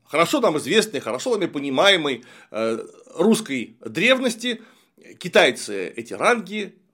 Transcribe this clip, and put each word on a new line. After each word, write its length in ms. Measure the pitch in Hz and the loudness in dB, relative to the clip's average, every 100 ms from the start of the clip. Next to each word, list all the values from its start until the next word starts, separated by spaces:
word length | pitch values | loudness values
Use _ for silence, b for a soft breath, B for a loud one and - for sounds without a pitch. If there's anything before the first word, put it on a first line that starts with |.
| _ | _
хорошо 360 | 151 165 294 | 0 2 2
нам 160 | 220 151 | 2 0
известной, 440 | 131 214 214 135 | 0 0 0 -4
хорошо 360 | 113 123 262 220 | -6 -6 -2 -2
нами 80 | 170 | -2
понимаемой, 800 | 147 139 131 196 185 147 120 120 B B | -4 -4 2 4 4 2 -4 -10 B B
э, 300 | 107 113 113 - - - | -4 -4 -4 -8 -18 -10
русской 640 | - 196 220 - 131 - - 113 | 0 2 2 0 -6 -8 -12 -10
древности, 760 | 110 220 262 262 - 247 226 b b b b - 95 | 0 2 2 0 -4 -6 -8 b b b b -20 -14
китайцы 760 | 175 208 156 113 - 98 87 - | 0 4 4 2 -4 -6 -6 -8
эти 200 | 113 98 | -10 -2
ранги 580 | 175 240 180 214 190 - _ | 0 0 -2 -8 -10 -14 _